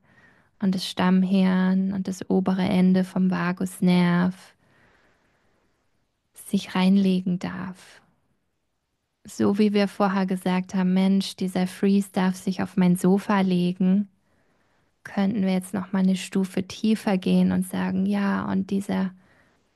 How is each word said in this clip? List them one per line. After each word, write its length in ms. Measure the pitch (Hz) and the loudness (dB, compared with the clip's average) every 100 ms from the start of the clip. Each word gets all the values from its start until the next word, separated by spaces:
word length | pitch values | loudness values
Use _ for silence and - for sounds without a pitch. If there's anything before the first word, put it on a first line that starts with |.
| _ _ _ _ _ _ | _ _ _ _ _ _
und 160 | 196 | -2
das 120 | 185 - | -2 -4
Stammhirn 1080 | - 185 185 185 196 185 185 185 190 190 | 0 2 2 2 2 2 2 2 0 0
und 160 | 196 190 | -4 -6
das 200 | 190 - | -8 -2
obere 340 | 190 190 190 | 0 2 0
Ende 420 | 185 185 185 185 | 0 4 4 4
vom 260 | 185 185 185 | 0 -2 0
Vagusnerv 1200 | 180 175 180 185 - 180 180 175 175 185 185 - _ _ _ _ _ _ _ _ _ _ _ _ _ _ _ _ _ _ - - | 0 -4 -4 -6 -2 2 4 4 2 0 -4 -16 _ _ _ _ _ _ _ _ _ _ _ _ _ _ _ _ _ _ -20 -6
sich 280 | 196 - | -6 -4
reinlegen 640 | 185 185 196 190 185 185 180 | 0 2 4 2 0 -2 -4
darf. 640 | 180 185 190 185 - - _ _ _ _ _ _ _ _ _ _ _ _ | -6 -10 -12 -14 -20 -20 _ _ _ _ _ _ _ _ _ _ _ _
So 340 | 208 - 208 202 | -20 -2 0 2
wie 140 | 214 | 2
wir 160 | 202 196 | 2 0
vorher 380 | - 202 196 190 | 0 0 0 -2
gesagt 480 | 185 185 180 185 | -2 -2 -2 -2
haben, 200 | 190 180 | -2 2
Mensch, 420 | 185 190 196 - - | 2 2 2 -2 -6
dieser 300 | 185 185 185 | -4 -2 -4
Freeze 440 | - 196 196 196 | -2 0 2 0
darf 240 | - 185 185 | -2 -2 -2
sich 260 | - 185 | -6 -4
auf 140 | 190 - | -4 2
mein 200 | 180 180 | 2 4
Sofa 440 | 180 196 - 202 | 2 2 2 0
legen, 680 | 190 180 180 180 185 196 202 _ _ _ _ _ _ _ _ _ | 2 0 -2 0 2 2 -2 _ _ _ _ _ _ _ _ _
könnten 380 | - - 196 220 | -8 -2 -2 0
wir 100 | 190 | -2
jetzt 220 | 185 185 | -2 -4
noch 180 | 202 185 | -8 -4
mal 80 | 190 | 0
eine 160 | 190 190 | 2 0
Stufe 500 | - 196 190 - 185 | -2 -4 -2 -4 -6
tiefer 520 | - 214 220 - 190 | -4 -2 0 0 -2
gehen 340 | 185 185 185 | 2 2 2
und 160 | 185 185 | 0 -2
sagen, 380 | 185 185 190 190 | -4 -4 -2 -2
ja, 440 | 202 202 196 - | -2 -2 -2 -2
und 200 | 190 190 | -4 -2
dieser 420 | 202 202 190 190 - _ _ _ _ _ | -4 -4 -4 -4 -8 _ _ _ _ _